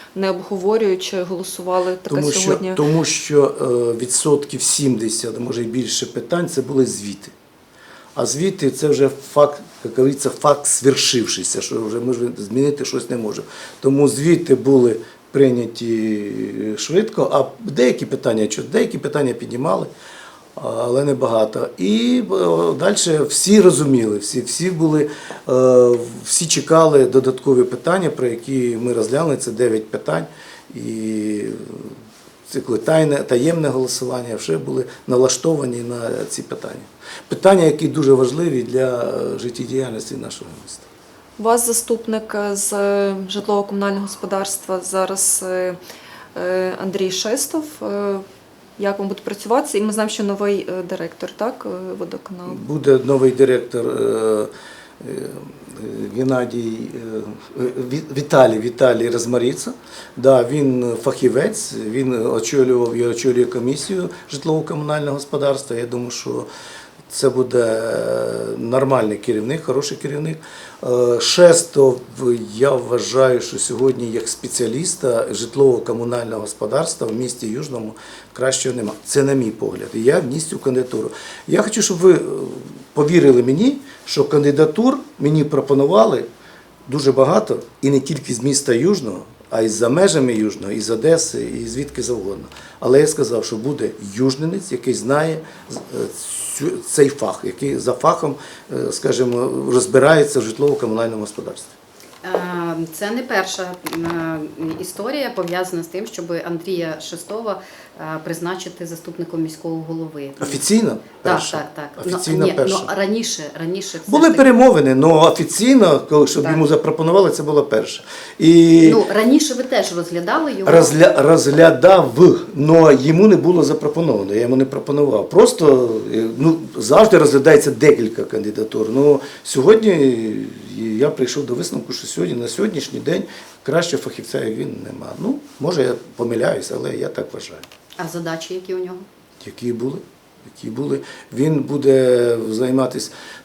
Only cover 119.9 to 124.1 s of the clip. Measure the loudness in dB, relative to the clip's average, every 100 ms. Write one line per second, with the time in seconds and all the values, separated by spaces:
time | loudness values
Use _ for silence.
119.9 | -4 -6 -6 -2 -2 -2 0 6 8 8
120.9 | 8 8 8 6 6 6 8 8 8 8
121.9 | 8 6 8 8 8 0 0 6 8 8
122.9 | 8 4 6 8 8 6 4 2 0 -2
123.9 | 0 0